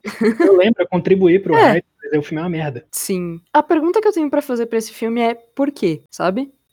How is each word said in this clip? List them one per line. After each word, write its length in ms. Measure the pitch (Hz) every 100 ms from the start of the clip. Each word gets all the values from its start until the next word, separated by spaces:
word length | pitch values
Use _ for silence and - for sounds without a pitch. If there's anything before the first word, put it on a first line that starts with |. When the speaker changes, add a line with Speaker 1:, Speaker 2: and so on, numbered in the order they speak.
| 208 - 220 226
Speaker 1:
Eu 160 | 339 190
lembro, 280 | 196 233
eu 40 | 180
contribuí 520 | 180 185 190 185 180
pro 160 | 196 165
Speaker 2:
É. 160 | 330
Speaker 1:
hype, 140 | 165 - _ -
mas 80 | 151
o 40 |
filme 180 | 147 156
é 20 |
uma 60 | 175
merda. 360 | 165 151 120 -
Speaker 2:
Sim. 500 | - - 190 175 165 _
A 120 | 294
pergunta 360 | 302 330 311 403
que 80 | 427
eu 60 |
tenho 160 | 403 302
pra 120 | 285
fazer 260 | 285 247 233
pra 100 | 226
esse 160 | 220
filme 260 | - 226 233
é 140 | 233
por 380 | 233 _ - 285
quê, 320 | 285 190 156 _
sabe? 400 | - 170 190 277 _ _